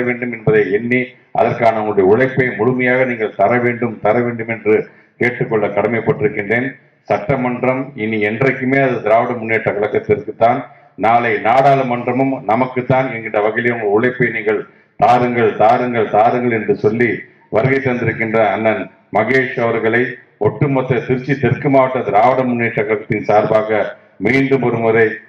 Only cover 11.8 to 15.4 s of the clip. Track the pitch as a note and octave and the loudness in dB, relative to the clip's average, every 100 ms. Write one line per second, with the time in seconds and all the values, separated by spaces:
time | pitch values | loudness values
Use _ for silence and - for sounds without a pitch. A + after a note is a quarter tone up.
11.8 | B2 A#2+ B2 B2 C3+ C3 - A2+ B2+ B2 | 0 -2 -2 0 0 -2 -2 0 0 -2
12.8 | B2 B2+ E3 A2+ A2 G#2 G#2+ A#2 A#2+ A2 | 0 0 0 -6 -4 0 0 0 -2 -2
13.8 | G#2 G#2+ B2 - A#2 - G#2 G2+ - _ | 0 2 2 0 -2 -2 -2 -2 -4 _
14.8 | _ - G#2 B2 B2 A#2+ | _ 0 4 4 2 2